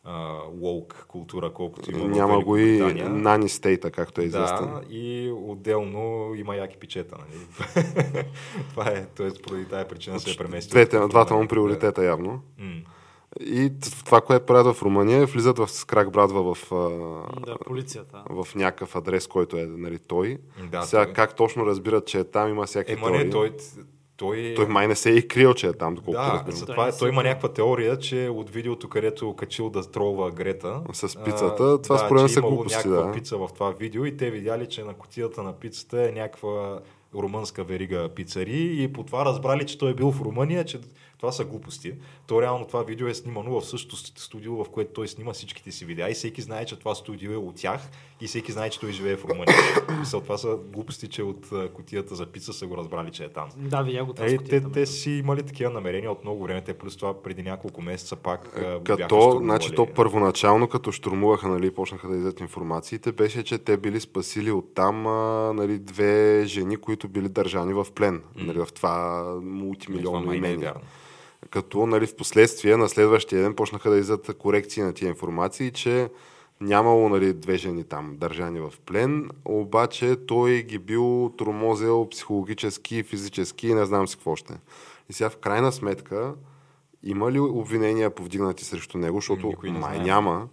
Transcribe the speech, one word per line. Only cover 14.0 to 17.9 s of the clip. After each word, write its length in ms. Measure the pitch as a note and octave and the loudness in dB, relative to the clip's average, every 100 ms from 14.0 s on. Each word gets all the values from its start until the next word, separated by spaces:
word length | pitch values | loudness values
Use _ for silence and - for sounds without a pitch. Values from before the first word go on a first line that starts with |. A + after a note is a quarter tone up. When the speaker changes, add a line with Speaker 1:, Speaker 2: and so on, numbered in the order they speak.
Speaker 2:
това, 160 | - A#2 | 6 6
което 260 | - B2+ B2+ | 8 4 8
правят 300 | B2 B2 A2+ | 8 8 4
в 60 | |
Румъния, 360 | G2+ G2+ G2+ C3 | 2 4 6 6
е 80 | C3+ | 4
влизат 320 | C3+ A#2 A#2 | 4 2 4
в 100 | G#2+ | 0
скрак 420 | - - G#2+ G2 | -2 2 2 4
брадва 440 | F#2+ G2+ F#2+ F2+ | 4 4 4 0
в, 180 | F2 - | -2 -4
а, 40 | F2+ F2 E2+ E2 E2 - - | -2 0 -2 -8 -10 -10 -10
Speaker 3:
Да, 160 | B2 A#2 | -10 -12
полицията. 640 | - B2+ C3+ | -8 -8 -8